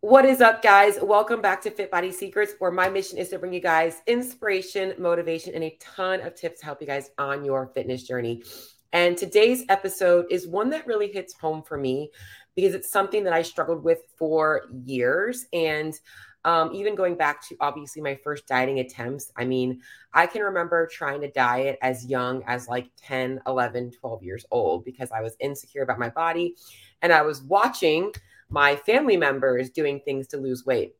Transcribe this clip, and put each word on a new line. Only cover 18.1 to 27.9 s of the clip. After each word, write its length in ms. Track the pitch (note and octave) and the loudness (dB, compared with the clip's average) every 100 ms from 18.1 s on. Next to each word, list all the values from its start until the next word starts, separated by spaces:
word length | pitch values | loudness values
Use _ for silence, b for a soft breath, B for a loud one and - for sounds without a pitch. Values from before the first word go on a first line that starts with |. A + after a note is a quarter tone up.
| C3+ D3 | -6 -8
first 200 | C#3+ _ | -10 _
dieting 360 | B2+ C3 C3+ | 0 0 -2
attempts, 500 | B2+ - A#2+ C#3 - - | -4 -8 -10 -8 -12 -8
I 80 | B2 | -2
mean, 340 | C3 B2+ B2+ B B B | -2 -2 -4 B B B
I 140 | D3 F3 | 2 2
can 140 | A3 | 0
remember 440 | G#3 F#3 E3+ E3+ E3 | -4 -2 0 0 -2
trying 360 | - D3+ C#3+ | -4 -6 -6
to 100 | C#3+ | -6
diet 480 | C#3 B2 B2 C3+ C3 | 0 0 2 -2 -2
as 260 | C3 B2 B2 | -4 -4 -4
young 360 | C3 B2 C3 B2 | -4 -2 -4 -6
as, 220 | B2 B2 | -8 -6
like, 220 | B2 B2 _ | -8 -8 _
ten, 420 | - C3 B2+ C3 - | -8 -4 -4 -6 -4
eleven, 420 | C3 A#2+ B2 B2 | -2 -2 -2 -8
twelve 320 | A#2+ B2+ A2 | -10 -12 -12
years 240 | F2+ F#2 - | -10 -14 -4
old 320 | A#2+ A#2+ A#2 | 0 0 0
because 280 | - B2+ B2+ | -6 -12 -8
I 100 | A2+ | -6
was 160 | A2 - | -8 -6
insecure 440 | C#3 C#3+ - - | -8 -8 -12 -6
about 140 | C3 A#2+ | -4 -2
my 120 | A#2 | -4
body 480 | D#3 E3 E3+ F3 B B B B B | -2 -2 0 -4 B B B B B
and 120 | E3+ | 4
I 80 | E3 | 4
was 200 | D3+ C#3+ | 4 -2
watching 680 | C3+ G3 A#3+ B3 E3+ | 0 2 2 2 0